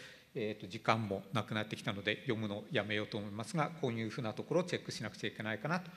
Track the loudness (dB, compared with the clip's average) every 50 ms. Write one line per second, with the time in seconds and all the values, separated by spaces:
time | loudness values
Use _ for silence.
0 | -12 -14 -16 -18 -16 -10 -4 -2 0 -2 -2 -4 -6 -8 -8 0 6 6 6 6
1 | 6 2 0 -2 -2 0 0 0 0 0 0 -2 -2 -2 -4 -4 -2 -2 -2 0
2 | 2 2 2 2 2 0 0 0 0 -2 -2 -4 -4 0 0 2 2 2 2 0
3 | 0 0 -2 -4 -4 -4 -4 -6 -6 -2 2 2 2 2 0 0 0 0 0 2
4 | 0 -2 -2 -2 -2 -2 -2 -2 -2 2 4 4 4 4 0 -2 -2 -2 -6 -4
5 | -4 -6 -6 -4 -4 -4 -2 -2 -2 -2 -2 0 0 0 0 0 0 -4 -12